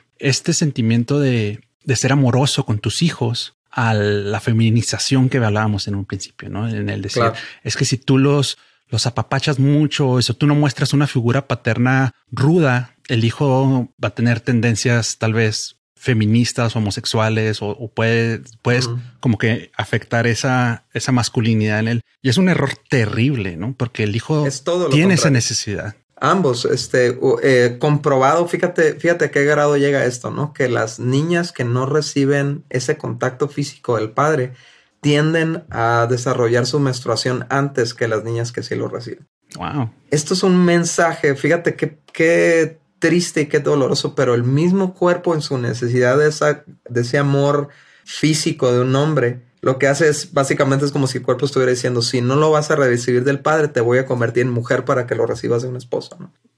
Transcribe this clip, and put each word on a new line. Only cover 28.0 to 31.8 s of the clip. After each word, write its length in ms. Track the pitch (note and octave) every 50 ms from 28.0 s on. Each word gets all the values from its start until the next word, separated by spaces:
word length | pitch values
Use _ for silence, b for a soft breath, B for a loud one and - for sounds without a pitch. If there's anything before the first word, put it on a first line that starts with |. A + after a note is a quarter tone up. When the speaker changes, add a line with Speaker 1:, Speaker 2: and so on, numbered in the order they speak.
| - D3+ C#3 C3 C3 C3+ D#3 E3+ F3
Speaker 2:
fíjate, 480 | F3 - F3 - F3 F3 - D#3+ D3+ -
fíjate 300 | - - E3+ E3+ E3+ D#3+
a 60 | C#3+
qué 120 | - D3 C#3+
grado 320 | D3 D3+ D3 D3 D3 D3
llega 260 | C#3+ C#3 C#3+ C#3+ C3+ C3
esto, 260 | B2+ B2 B2 - A#2
¿no? 200 | A2+ - C#3+ D3+
Que 160 | - - C#3
las 320 | B2 A#2+ A#2 A2 A2 - -
niñas 520 | A#2 B2 C3 C#3 D#3 E3 F3 E3+ F3 F3
que 120 | - - B2+
no 220 | A#2+ A#2+ B2